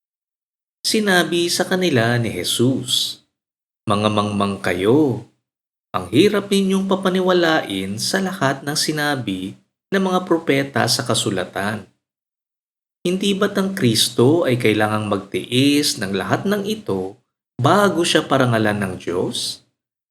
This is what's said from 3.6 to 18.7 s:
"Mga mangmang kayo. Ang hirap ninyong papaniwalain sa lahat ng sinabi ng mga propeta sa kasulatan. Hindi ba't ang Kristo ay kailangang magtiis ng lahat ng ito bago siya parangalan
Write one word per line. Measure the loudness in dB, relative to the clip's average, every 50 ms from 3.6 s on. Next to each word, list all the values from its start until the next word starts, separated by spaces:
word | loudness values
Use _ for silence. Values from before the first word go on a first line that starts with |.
| _ _ _ _ _ -2
"Mga | 0 0 2 2
mangmang | 2 0 0 0 -2 -2 -2 -2 -4 -4
kayo. | -4 -4 -2 0 2 4 4 4 4 2 0 -4 -8 -12 _ _ _ _ _ _ _ _ _ _ _ _ -8
Ang | -8 -8 0
hirap | 2 4 4 4 4 0 -2 0
ninyong | 0 0 2 2 0 0 2 0
papaniwalain | -2 0 0 0 0 2 2 2 2 4 4 2 2 0 -2 -2 -4 -4 -4 -4 -6 -6
sa | -4 -2 -2 -2
lahat | -2 -4 -4 -2 -2 -2 -2 -2
ng | -6 -6 -4
sinabi | -2 -2 -2 -2 -2 -2 -2 -2 -4 -4 -6 -6 -6 -6 -10 -10 -14 _ _ _ _ _ _
ng | -2 0 0
mga | 2 0 0 0 0
propeta | 0 0 2 0 0 0 0 -2 0 0 0 2
sa | 0 -2 0 -2
kasulatan. | -2 0 0 -2 -2 -2 -4 -4 -6 -6 -4 -4 -6 -6 -10 -16 _ _ _ _ _ _ _ _ _ _ _ _ _ _ _ _ _ _ _ _ _ _
Hindi | _ -2 -2 0 0 0
ba't | 2 2 0 0 0
ang | 0 -2 -2
Kristo | -2 2 2 2 4 4 0 0 4 4 6 6 6 4 4
ay | 2 0 2
kailangang | 2 2 4 4 2 0 0 -2 -2 -2
magtiis | -2 -4 -4 -4 -6 -6 -6 -2 0 2 4 4 4 2 2 0 -2 -4
ng | -4 -4
lahat | -4 -4 0 0 -2 0 0
ng | -2 -2 -2 -2 -4
ito | -6 -8 -6 -6 -4 -4 -4 -6 -10 -14 _ _ _ _ _ _ _ -4
bago | -2 0 2 2 2 2 0 0 -2
siya | 0 0 0 0 2
parangalan | 0 2 2 2 2 2 2 0